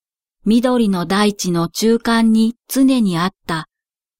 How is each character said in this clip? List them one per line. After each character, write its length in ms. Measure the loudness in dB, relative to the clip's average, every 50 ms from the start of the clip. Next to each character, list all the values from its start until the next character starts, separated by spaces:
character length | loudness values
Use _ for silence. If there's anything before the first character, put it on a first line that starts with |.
| _ _ _ _ _ _ _ _ -2
緑 460 | 0 2 2 2 2 0 0 0 0
の 160 | -2 -2 -2
大 280 | -2 0 0 0 0 0
地 180 | -2 -4 -4
の 180 | -2 -2 -2 -4
中 280 | -4 -2 0 0 0
間 360 | 0 0 -2 0 2 2 2 2
に 240 | 2 2 0 -2 _ _
常 340 | -6 -2 0 2 2 2 2
に 160 | 0 0 -2
あ 100 | -2 -4
っ 40 | -4 -6 _ _
た 220 | -8 -8 -8 -8 -12 _ _ _ _ _ _ _ _ _ _